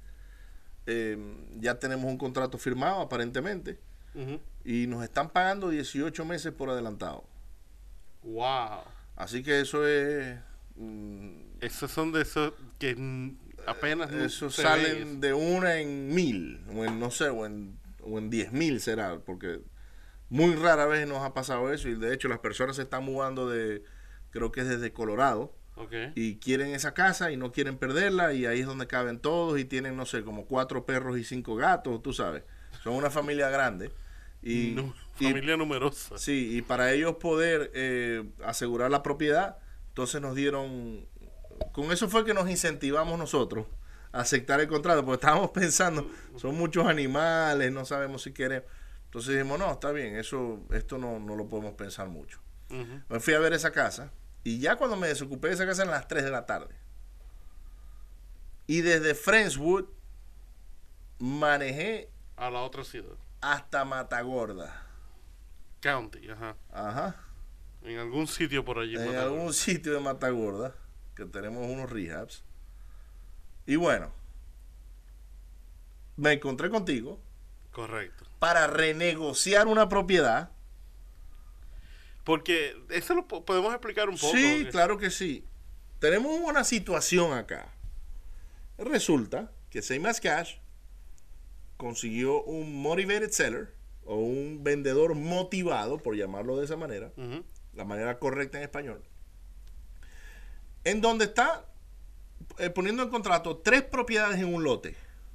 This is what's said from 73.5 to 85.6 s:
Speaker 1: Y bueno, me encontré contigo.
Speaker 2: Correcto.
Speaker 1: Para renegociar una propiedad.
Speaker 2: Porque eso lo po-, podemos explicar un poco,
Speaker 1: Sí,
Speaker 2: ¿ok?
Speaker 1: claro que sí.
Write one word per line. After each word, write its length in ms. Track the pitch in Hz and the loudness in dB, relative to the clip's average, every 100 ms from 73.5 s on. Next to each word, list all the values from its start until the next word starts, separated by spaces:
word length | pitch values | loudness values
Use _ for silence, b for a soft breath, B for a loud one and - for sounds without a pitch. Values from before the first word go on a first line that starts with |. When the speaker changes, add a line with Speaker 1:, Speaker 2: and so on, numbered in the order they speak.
| - - | -10 0
Speaker 1:
Y 100 | 147 | 4
bueno, 340 | 170 117 78 - - - - - - - - - - - - - - - - - - - - - | 4 2 0 -10 -12 -14 -14 -16 -18 -18 -18 -18 -18 -18 -18 -18 -18 -18 -18 -18 -18 -18 -14 2
me 160 | 147 | 4
encontré 380 | 147 143 127 180 | 4 2 0 2
contigo. 500 | 220 180 135 123 196 - - - - - | 2 2 -2 -2 -10 -14 -18 -18 -18 -14
Speaker 2:
Correcto. 520 | - 110 110 95 - - - | -10 -6 -4 -6 -10 -12 2
Speaker 1:
Para 280 | 165 170 151 | 6 8 6
renegociar 1000 | 147 160 156 175 160 151 - 180 202 220 | 6 4 4 2 2 0 0 6 8 8
una 220 | 220 208 | 8 8
propiedad. 640 | 202 185 180 139 131 170 - - - - - - - - - - - - b b b b b | 6 6 8 8 6 2 -12 -16 -16 -16 -16 -18 -16 -16 -14 -16 -16 -14 b b b b b
Speaker 2:
Porque 520 | - 160 - 170 143 - - | 2 2 4 2 2 -4 -4
eso 240 | - - | -2 2
lo 120 | 349 359 | 2 0
po-, 180 | 180 | -4
podemos 280 | - 185 202 | 2 4 4
explicar 360 | 240 233 208 208 | 0 -2 0 0
un 80 | 170 | 2
poco, 200 | 147 233 | 4 6
Speaker 1:
Sí, 280 | 285 302 | 6 6
Speaker 2:
¿ok? 60 | 285 | 2
Speaker 1:
claro 280 | 180 175 208 | 6 6 6
que 120 | 196 | 0
sí. 340 | - 185 127 - - | 0 -2 -2 -8 -14